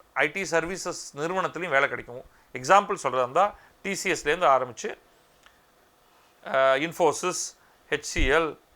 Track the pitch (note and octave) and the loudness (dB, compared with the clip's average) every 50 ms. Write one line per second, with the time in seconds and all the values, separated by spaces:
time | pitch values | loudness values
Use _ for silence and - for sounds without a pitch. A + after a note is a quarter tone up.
0 | _ _ - C3 C#3+ D#3 D3 G3 F#3+ C#3+ D#3+ E3 E3 E3+ F#3+ E3+ - F3+ D#3 - | _ _ 0 0 0 0 0 -2 -4 0 0 0 0 0 -4 -8 -8 -8 -8 -10
1 | - - - C#3+ D3+ E3 F#3+ F#3+ F3 D3 B2+ D#3+ F3+ F3 C#3 C#3 C#3 B2+ B2 A#2+ | -12 -14 -8 -6 -6 -4 -2 -2 -2 -2 -4 -6 -4 0 2 2 2 2 0 -4
2 | - A#2+ A#2+ C3 - - _ _ _ _ - B2+ B2+ C#3+ F#3 G3+ G3+ G3 G3+ E3 | -10 -12 -16 -16 -18 -20 _ _ _ _ -14 -4 2 4 6 6 4 2 -2 -4
3 | - C3+ B2 C3 B2+ B2 C3 E3+ G3 G#3 - - - - _ _ - G3 G3 - | -4 -2 0 0 0 0 2 2 2 2 0 -6 -20 -20 _ _ -8 -8 -6 -4
4 | - F#3+ D#3+ C3 D3 D3 D#3+ F3 F3+ D3+ C3+ B2+ B2+ B2 A#2 - - G#3 - - | -2 -2 -2 0 0 -2 0 2 4 4 4 4 2 -2 -8 -10 -10 -10 -10 -12
5 | _ _ _ _ _ _ _ _ _ _ _ _ _ _ _ _ _ _ _ _ | _ _ _ _ _ _ _ _ _ _ _ _ _ _ _ _ _ _ _ _
6 | _ _ _ _ _ _ _ _ - - - C3+ C3+ C3+ C3+ C3+ D3+ E3+ D3+ - | _ _ _ _ _ _ _ _ -8 -2 2 4 4 4 4 4 0 -2 -2 2
7 | F3 D3+ C3+ - - F3+ E3 - - - - _ _ _ _ _ _ - D3+ C#3+ | 2 2 2 0 -2 -4 -4 -4 -6 -8 -12 _ _ _ _ _ _ -6 -6 -6
8 | - - - E3+ D3 C3 C#3 E3 E3 D3+ C3+ - _ _ _ | -4 -4 -2 0 2 4 4 4 2 0 -4 -8 _ _ _